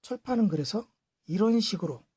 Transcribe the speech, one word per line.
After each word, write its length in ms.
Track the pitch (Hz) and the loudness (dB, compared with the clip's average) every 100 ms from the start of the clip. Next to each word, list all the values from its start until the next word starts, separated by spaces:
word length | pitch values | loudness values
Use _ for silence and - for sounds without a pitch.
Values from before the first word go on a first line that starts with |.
철판은 460 | - 247 - 240 208 | -10 -10 -2 2 2
그래서 420 | 151 139 214 - _ _ _ - | 2 -2 -6 -8 _ _ _ -6
이런 340 | 180 220 233 | 2 4 4
식으로 440 | 220 185 160 123 _ | 2 -2 -6 -8 _